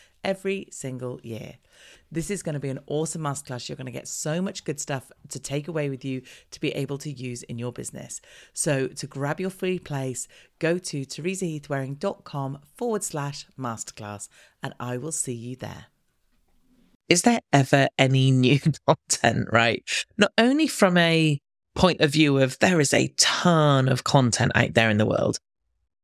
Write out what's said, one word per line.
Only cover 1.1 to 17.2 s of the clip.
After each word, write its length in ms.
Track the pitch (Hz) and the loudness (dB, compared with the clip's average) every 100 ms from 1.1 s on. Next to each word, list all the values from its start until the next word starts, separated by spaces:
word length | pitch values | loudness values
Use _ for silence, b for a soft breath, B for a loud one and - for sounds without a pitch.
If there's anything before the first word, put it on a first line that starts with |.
| 131 | -10
year. 360 | 117 107 - - b b b b b | -12 -12 -12 -18 b b b b b
This 200 | 160 160 | -8 -6
is 100 | 196 | -6
gonna 180 | 165 147 | -6 -6
be 100 | 139 | -6
an 100 | 131 - | -8 -6
awesome 340 | 147 160 170 | -4 -4 -4
masterclass. 480 | 151 139 - 123 - | -6 -6 -8 -10 -10
You're 60 | 139 | -10
gonna 160 | 127 | -10
get 160 | 127 - | -12 -10
so 340 | - 151 165 | -8 -4 -4
much 220 | 196 196 | -4 -6
good 160 | - 143 | -8 -8
stuff 320 | - 139 - _ - | -6 -8 -8 _ -16
to 100 | 131 | -14
take 280 | - 143 147 | -8 -6 -4
away 240 | 160 143 | -4 -4
with 120 | 131 | -6
you 200 | 135 131 127 B B | -6 -8 -10 B B
to 100 | - | -6
be 120 | 151 | -4
able 260 | - 135 139 | -4 -6 -6
to 140 | 151 | -8
use 320 | 123 127 120 | -10 -10 -10
in 160 | - 117 | -10 -8
your 120 | 123 | -8
business. 480 | 120 - - - - B B B | -8 -12 -14 -14 -16 B B B
So 360 | - 170 135 131 | -6 -2 0 -2
to 180 | - 143 | -6 -10
grab 340 | 135 143 156 | -6 -4 -4
your 120 | 185 | -6
free 260 | 185 185 185 | -4 -4 -4
place, 500 | - 139 131 123 - b b _ | -4 -6 -6 -8 -12 b b _
go 220 | 165 180 | 0 0
to 260 | - 143 135 | -2 -8 -8
teresa 400 | - 165 190 180 | -8 -6 -4 -4
heath 240 | 151 147 | -6 -6
wareing 300 | 139 131 143 | -4 -4 -6
dot 240 | 202 - | -6 -6
com 340 | - 143 135 143 - - | -10 -8 -6 -8 -16 -8
forward 280 | 240 214 | -4 -4
slash 420 | - 151 143 143 - - | -4 -6 -6 -8 -16 -10
masterclass, 680 | 123 110 - - 107 101 - b b b | -8 -8 -12 -12 -12 -12 -14 b b b
and 100 | 135 - | -12 -10
I 180 | 123 123 | -8 -8
will 140 | 151 | -6
see 240 | - - 120 | -8 -6 -8
you 200 | 120 127 | -10 -12
there. 300 | 104 - - _ _ _ _ _ _ _ _ _ _ _ _ | -12 -14 -18 _ _ _ _ _ _ _ _ _ _ _ _
Is 140 | 175 | 2